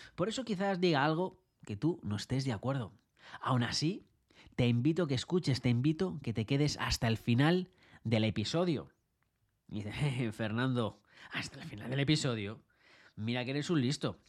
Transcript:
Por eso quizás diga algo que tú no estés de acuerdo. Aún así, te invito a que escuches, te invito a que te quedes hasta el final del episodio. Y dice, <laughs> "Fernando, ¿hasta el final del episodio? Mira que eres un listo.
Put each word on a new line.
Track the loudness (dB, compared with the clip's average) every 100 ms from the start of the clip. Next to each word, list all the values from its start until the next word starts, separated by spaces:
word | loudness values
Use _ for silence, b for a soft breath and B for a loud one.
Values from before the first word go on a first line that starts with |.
| B -4
Por | -2
eso | -2
quizás | -4 -2 0 2
diga | 4 4
algo | 4 2 -2 -8 _ _
que | -10 -2
tú | -2 -2
no | -4 -6
estés | -2 -2
de | -2
acuerdo. | -2 -2 -4 -6 -12 _ _ B B
Aún | 0 0
así, | 2 0 -2 -2 -10 _ _ b b 0
te | 2
invito | 4 4 2
a | 0
que |
escuches, | -2 0 0 2 2
te | 2
invito | 2 2 0 -2 -4
a |
que | -4
te | -4 0
quedes | 2 2 0
hasta | -2 0 0
el | 0
final | 2 4 4 4 -2 b b b
del | 0 2
episodio. | 2 0 -2 0 0 -2 -6 _ _ _ _ _ _ _ -10
Y | -8
dice, | -8
<laughs> | -2 -2 0 -4
"Fernando, | -2 -2 0 0 2 -2 -4 B B B
¿hasta | -10 -8 -12
el | -12
final | -10 -4
del | 0
episodio? | 2 2 2 -2 -4 -8 _ b b b b -6
Mira | -2 -2
que | -2
eres | -4 0
un | 2
listo. | 2 0 -4 -6